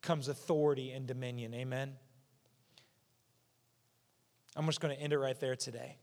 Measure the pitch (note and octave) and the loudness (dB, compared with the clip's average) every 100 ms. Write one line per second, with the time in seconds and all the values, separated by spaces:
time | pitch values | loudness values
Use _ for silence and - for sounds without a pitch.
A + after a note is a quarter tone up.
0 | - D#3+ C3+ C#3 - D#3 D3 C#3 C3 C3 | 2 2 2 -4 2 6 6 4 0 -6
1 | C3 B2+ B2+ B2 A2+ A#2 B2+ B2+ C3+ C3+ | -4 -4 -2 -4 -4 -4 -2 -2 -2 -8
2 | - - _ _ _ _ _ - _ _ | -20 -20 _ _ _ _ _ -20 _ _
3 | _ _ _ _ _ _ _ _ _ _ | _ _ _ _ _ _ _ _ _ _
4 | _ _ _ _ _ - D#3 D3+ D#3+ C#3 | _ _ _ _ _ -2 0 2 0 -2
5 | D3 D3 C3+ C3 C3+ B2+ - A#2 B2+ D3 | 0 2 2 0 -2 -2 -4 -8 -12 -14